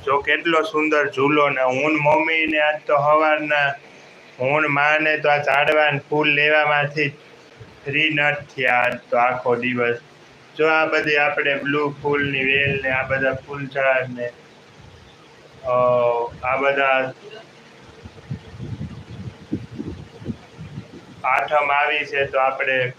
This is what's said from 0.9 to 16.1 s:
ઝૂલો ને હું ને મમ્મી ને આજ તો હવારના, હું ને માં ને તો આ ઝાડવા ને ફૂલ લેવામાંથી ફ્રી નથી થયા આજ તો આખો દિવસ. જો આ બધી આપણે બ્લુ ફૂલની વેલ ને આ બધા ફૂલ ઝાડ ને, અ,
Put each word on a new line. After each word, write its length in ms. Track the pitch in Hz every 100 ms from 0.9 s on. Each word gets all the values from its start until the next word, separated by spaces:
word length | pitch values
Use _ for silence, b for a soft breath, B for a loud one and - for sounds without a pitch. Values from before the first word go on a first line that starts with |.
| 151 139
ઝૂલો 400 | 135 139 151 143
ને 120 | 135
હું 280 | 131 131 151
ને 80 | 156
મમ્મી 440 | 147 156 156 160 156
ને 140 | 156
આજ 220 | 151 151
તો 160 | - 143
હવારના, 680 | 147 156 156 151 151 147 143 139 - - - - - -
હું 260 | 127 151
ને 60 | 151
માં 360 | 143 147 151
ને 140 | 156 151
તો 120 | 147
આ 80 | 147
ઝાડવા 540 | 143 139 147 151 151
ને 80 | 139
ફૂલ 300 | - 151 151
લેવામાંથી 800 | 147 151 151 147 147 143 147 143 - - - - - - -
ફ્રી 320 | 143 143 156
નથી 360 | 151 147 143 -
થયા 260 | - 127 123
આજ 220 | 123 123 -
તો 80 | 123
આખો 380 | 123 120 127 120
દિવસ. 420 | 123 123 120 117 - - - - -
જો 140 | - 156
આ 180 | 160 160
બધી 320 | 156 151 147
આપણે 380 | 147 151 143 139
બ્લુ 340 | 135 147 147
ફૂલની 520 | 143 147 143 143 135
વેલ 360 | 135 139 139 139
ને 80 | 135
આ 140 | 131
બધા 300 | 131 135 135
ફૂલ 320 | 123 - 143 139
ઝાડ 440 | 139 135 131 123
ને, 180 | 123 120 - - - - - - - - - - - - -
અ, 120 | 131 123 123 123 120